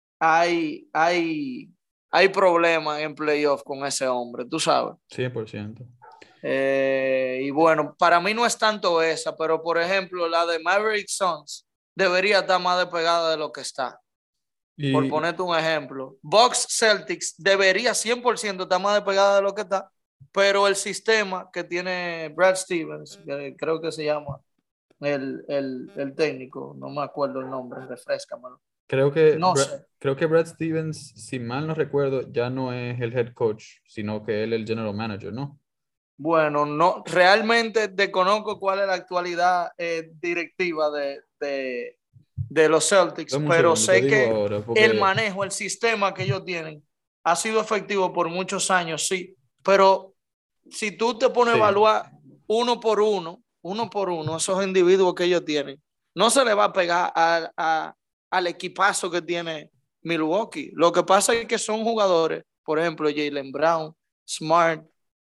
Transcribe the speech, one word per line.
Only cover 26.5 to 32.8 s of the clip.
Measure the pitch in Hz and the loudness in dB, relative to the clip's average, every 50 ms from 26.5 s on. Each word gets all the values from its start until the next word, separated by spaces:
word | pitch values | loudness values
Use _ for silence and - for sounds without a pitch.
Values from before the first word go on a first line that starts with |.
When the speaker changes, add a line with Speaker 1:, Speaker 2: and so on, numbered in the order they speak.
| - 135 135 139 143 | -14 -14 -14 -14 -14
Speaker 1:
no | 135 135 135 | -14 -14 -10
me | 139 147 | -8 -8
acuerdo | 143 135 - 147 143 131 127 135 | -8 -6 -4 -4 -4 -4 -4 -6
el | 131 131 | -8 -8
nombre, | 135 131 123 123 123 131 135 | -10 -10 -10 -12 -14 -14 -14
refréscamelo. | 131 123 - - - 143 131 - - - 120 123 127 127 _ _ _ _ _ _ | -14 -16 -14 -6 -6 -6 -6 -6 -12 -16 -16 -16 -20 -20 _ _ _ _ _ _
Speaker 2:
Creo | - 139 131 135 143 | -4 0 2 2 2
que | 147 160 156 156 143 | 4 6 6 6 6
Speaker 1:
No | 156 175 185 170 | 4 2 2 2
Speaker 2:
Bra-, | 143 139 | 2 0
Speaker 1:
sé. | 135 143 135 - _ _ | 0 -4 -12 -14 _ _
Speaker 2:
creo | _ - 139 135 | _ -4 -2 -2
que | 135 170 | 0 0
Brad | 160 160 165 165 | 2 2 2 2
Stevens, | 165 - - 165 165 160 160 160 156 151 - - - - | 0 -4 -6 -4 -4 -2 -4 -4 -4 -8 -10 -12 -20 -20
si | - - - 135 127 | -20 -14 -10 -8 -8
mal | 120 117 120 139 156 | -6 -6 -6 -4 -4
no | 160 160 | -4 -2
recuerdo, | 156 151 147 - 143 143 135 135 127 117 - | -2 -2 -2 0 0 0 0 0 -2 -4 -4
ya | - 117 120 123 | -2 -2 -2 -2
no | 127 131 131 127 | -2 -4 -4 -4
es | 123 123 | -4 -6